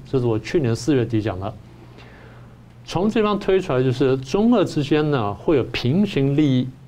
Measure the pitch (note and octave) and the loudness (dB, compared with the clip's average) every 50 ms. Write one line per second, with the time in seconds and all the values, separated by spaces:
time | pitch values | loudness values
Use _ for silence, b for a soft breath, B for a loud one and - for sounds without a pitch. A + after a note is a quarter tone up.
0 | - - - C3+ A#2+ A#2 A2+ A2 A2+ - - F3+ C#3+ A#2 A2+ A2 - - D3+ B2+ | -6 -4 -2 -2 0 0 -2 -2 -2 -2 -2 0 0 0 -2 0 0 0 2 2
1 | A#2 - A#2 A2 G2+ G#2+ F#2 F2+ G2 G2+ - - - B B B B B B B | 0 0 -2 -2 -2 -4 -4 -6 -8 -10 -10 -12 -16 B B B B B B B
2 | B B B B B B B B B B B B - - - - - - - D#3+ | B B B B B B B B B B B B -20 -20 -20 -20 -12 -6 -4 -2
3 | F#3 A3 G#3 A#3 G#3+ G#3 G#3 G3+ G3+ - F#3+ F#3+ F#3 - C#3 B2+ B2+ C3 B2 A#2+ | 0 0 2 2 2 2 0 0 0 0 0 0 0 0 0 0 0 0 0 2
4 | C#3+ C3 C3 C3 C3 - - G3 G#3+ A#3 B3 A3 E3+ - - D#3 C#3+ - - D3+ | 2 2 0 0 -2 -2 0 2 2 4 4 4 2 0 -2 -4 -2 0 2 2
5 | D3+ D3+ C#3+ C3 G#2+ G2+ G2+ - - - - C3+ A2 - - - - A#2+ C#3 F#3+ | 2 2 0 0 -2 -4 -6 -4 -2 0 2 2 0 -2 -4 -4 -2 0 0 0
6 | G#3 G3+ - C#3+ C3+ C3+ C#3 C#3+ D#3 C#3+ C3 B2+ B2 B2+ - - - | 0 0 0 0 0 2 2 2 2 2 2 0 0 -2 -8 -14 -20